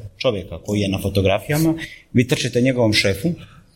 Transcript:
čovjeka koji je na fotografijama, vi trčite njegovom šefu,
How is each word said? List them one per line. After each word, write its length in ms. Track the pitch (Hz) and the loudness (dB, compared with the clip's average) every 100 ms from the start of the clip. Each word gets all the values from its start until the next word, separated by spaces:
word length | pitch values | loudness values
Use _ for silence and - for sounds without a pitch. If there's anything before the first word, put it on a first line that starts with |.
| - - | -8 -4
čovjeka 420 | 131 101 87 82 | -2 -2 -6 -10
koji 220 | - 104 | -4 -2
je 80 | 98 | 0
na 100 | 95 | 0
fotografijama, 760 | 95 95 95 101 - 151 160 160 - - - | -2 2 2 2 0 0 2 0 -6 -14 -2
vi 140 | - 127 | 0 2
trčite 320 | 143 127 123 | 0 0 0
njegovom 320 | 127 123 113 | 2 2 2
šefu, 360 | 104 101 95 170 170 - - - | 2 2 0 -2 -4 -8 -20 -20